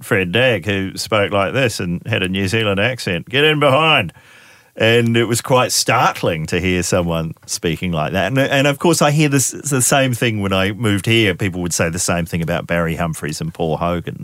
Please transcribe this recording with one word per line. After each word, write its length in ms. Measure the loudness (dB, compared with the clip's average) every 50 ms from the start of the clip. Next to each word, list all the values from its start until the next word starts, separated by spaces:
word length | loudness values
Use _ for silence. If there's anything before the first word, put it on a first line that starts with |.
| -6
Fred 300 | -2 0 0 0 0 0
Dagg, 340 | 2 2 2 2 0 0
who 300 | -2 -2 -2 -2 -4 -4
spoke 360 | -6 -6 -2 0 0 0 2 2
like 200 | 0 0 0 0
this 280 | 0 0 0 -2 -2
and 240 | -4 -4 -4 -4 -4
had 160 | -4 -2 -2 -2
a 60 | 0
New 200 | -2 0 -2 0
Zealand 320 | 0 0 0 0 0 0
accent. 480 | 0 0 -2 -2 -4 -4 -4 -4 -4 -4
Get 160 | -2 2 2
in 160 | 2 2 4
behind. 520 | 4 4 4 4 4 4 2 2 2 0 -6 -12 -20 -20 -20 -20 -20 -20 -20 -20 _ _ _
And 400 | 0 2 4 4 4 4 2 2
it 100 | 2 2
was 140 | 2 0 -2
quite 300 | -2 2 2 2 2 2
startling 760 | 0 -2 0 0 2 2 2 2 0 0 -2 -2 -2 -2 -2
to 120 | -2 -2 -2
hear 240 | 0 0 0 0 0
someone 520 | 0 0 0 0 0 -2 -2 -4 -4 -8 _ _
speaking 460 | -10 -8 -4 -2 -2 -2 -2 -2 -4 -2
like 200 | -2 -2 -2 -2
that. 140 | -2 -2
And, 120 | 0 0 0
and 280 | 0 2 2 2 2
of 140 | 2 0 2
course, 200 | 2 2 2 4 4
I 100 | 2 4
hear 160 | 4 2 4
this, 240 | 4 2 0 0 -4
the 280 | -6 -6 -4 -2 0
same 340 | 0 2 2 2 2 2 0
thing 260 | 0 0 -2 0 0
when 120 | -2 0 0
I 200 | 0 0 0 -2
moved 340 | -2 -2 0 0 0 0
here. 280 | 2 2 4 4 2 2
People 260 | 0 -2 -4 -2 -2 -4
would 100 | -2 -2
say 160 | 0 0 0
the 100 | -2 -2
same 260 | -2 -2 0 -2 -2
thing 160 | -2 -4 -4 -2
about 240 | -2 -2 -4 -4
Barry 300 | -2 -2 0 0 0 -2
Humphries 440 | -2 -2 -4 -4 -4 -6 -8 -6 -6
and 140 | -8 -8 -6
Paul 220 | -4 -2 -2 -2
Hogan. 400 | -2 -2 -2 -2 -4 -4 -8 -10 -8